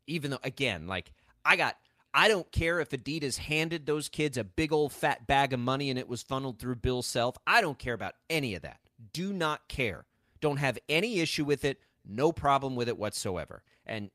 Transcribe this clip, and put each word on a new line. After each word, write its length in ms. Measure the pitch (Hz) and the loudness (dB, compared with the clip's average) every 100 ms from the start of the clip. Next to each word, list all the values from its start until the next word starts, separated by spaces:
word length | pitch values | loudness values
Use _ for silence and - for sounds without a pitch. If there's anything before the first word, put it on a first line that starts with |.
| - | -8
even 240 | 165 139 | -6 -4
though, 80 | 135 | -6
again, 440 | 131 - 131 90 82 | -6 -4 -2 -2 -4
like, 260 | 92 - - _ _ | -6 -8 -16 _ _
I 120 | 151 175 | 2 4
got, 200 | 135 - _ _ _ | 2 -2 _ _ _
I 140 | 143 202 | 4 6
don't 220 | 202 - | 4 0
care 300 | - 165 170 | 0 0 0
if 100 | 147 | -2
Adidas 460 | 131 135 160 143 - | -4 -4 -4 -4 -4
handed 500 | - 151 160 165 143 | -2 0 0 -2 -2
those 220 | 151 147 | -2 -2
kids 300 | - 151 127 | -2 -2 -2
a 60 | |
big 280 | 101 - 156 | -4 -2 2
old 200 | 156 147 | 2 2
fat 340 | - 151 - - | 0 -2 0 2
bag 260 | 139 139 | 4 4
of 80 | 127 | 2
money 300 | 120 135 139 | 0 0 0
and 80 | 127 | -2
it 100 | 123 | -4
was 140 | 120 | -8
funneled 360 | - 135 135 113 | -4 -4 -4 -6
through 180 | 123 120 | -6 -2
Bill 260 | 127 127 | 0 0
Self. 340 | 120 127 120 - - | 0 0 0 0 2
I 140 | 220 | 4
don't 180 | 180 131 | 4 0
care 160 | 127 | -4
about 200 | 113 95 - - | -4 -6 -10 -4
any 260 | 160 131 | -2 -2
of 80 | 90 | -4
that. 180 | 69 - _ - 110 | -10 -16 _ -20 -12
Do 200 | - 190 | -6 -4
not 360 | 196 156 151 - | -2 -2 -4 -6
care. 380 | - 120 80 - _ _ - | -4 -4 -4 -12 _ _ -2
Don't 180 | 151 143 | 0 2
have 200 | 139 117 - | 0 -2 0
any 320 | 151 220 208 | 0 2 0
issue 240 | 160 - | 0 0
with 200 | 147 143 | 0 2
it. 160 | 143 135 _ _ - | 0 -2 _ _ -10
No 260 | 104 156 | 2 2
problem 440 | 165 143 139 135 127 | 4 4 4 2 -2
with 120 | 120 | -2
it 100 | 95 | -2
whatsoever. 640 | 104 - 107 87 - - _ _ - | -4 -4 -4 -4 -6 -12 _ _ -10
And, 240 | 110 101 | -8 -8